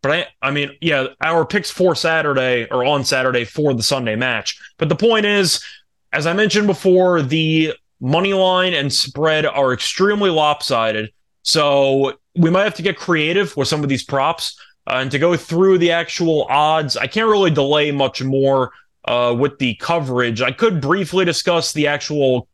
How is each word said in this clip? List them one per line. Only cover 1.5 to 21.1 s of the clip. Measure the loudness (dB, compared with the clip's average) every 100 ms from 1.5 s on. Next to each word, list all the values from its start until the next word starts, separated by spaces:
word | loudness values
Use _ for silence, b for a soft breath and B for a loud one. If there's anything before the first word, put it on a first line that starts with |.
| -4 -4
for | 0 0
Saturday, | 2 -2 -2 0 -2 0 -2 -2
or | -2
on | 0 0
Saturday | 0 -2 0 -2
for | -4 -2 0
the | 0
Sunday | -2 -2 -2 -2
match. | -2 -4 -6 -12 B _
But | -2
the | 2
point | 2 2 2
is, | 0 0 -2 B B B _ _
as | -4 -2
I |
mentioned | 0 0 2 0
before, | 0 4 4 4 2
the | 0 0 2 2 0 -4 _ _
money | -2 0 2
line | 2 2 2 0
and | -2 -2
spread | -2 -4 -2 0 2 0
are | 0 0
extremely | 0 -4 0 0 2 2
lopsided. | 2 2 0 -2 0 0 -2 -6 _ _ _
So | -2 0 2 4 4 2 0 -4 _
we | 2 2
might | 4
have | 0
to | 0
get | -4 -4
creative | -2 0 2 0 -2 -2
with | -2
some | -2
of | -2
these | -2
props. | -2 0 0 -2 -8 -10 B B
Uh, | -6
and | -4 -2
to | 0
go | 0 0
through | -2 2 4 4
the | 2
actual | 0 -2 -2 0 0 2
odds, | 2 2 2 -2 -4
I | -4
can't | 0 2
really | 4 4
delay | 2 2 2 2
much | 0 -2 -2
more, | -2 0 2 2 0 B B _
uh, | -2 0 0 0
with | -2 0
the | -4 -4
coverage. | -2 -2 -2 -2 -2 0
I | -4
could | 0 0 0
briefly | 0 -2 0